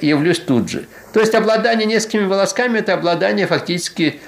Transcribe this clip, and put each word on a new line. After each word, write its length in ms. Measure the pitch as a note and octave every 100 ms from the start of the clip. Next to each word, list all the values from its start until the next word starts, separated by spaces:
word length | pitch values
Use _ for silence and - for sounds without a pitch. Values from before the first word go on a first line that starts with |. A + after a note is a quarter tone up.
явлюсь 380 | D3+ D3 D#3+ E3
тут 300 | - B2 -
же". 180 | - - - -
То 80 | G#3+
есть 120 | A3
обладание 520 | A3+ A3 A3 A3+ A3+ G#3+
несколькими 400 | A3 A3 G#3+ F#3+
волосками — 520 | G3 G3 - B3 A3
это 140 | G3
обладание 540 | F3 E3 E3+ F#3+ G#3 F3+
фактически 720 | D3+ - F3 - - D#3 -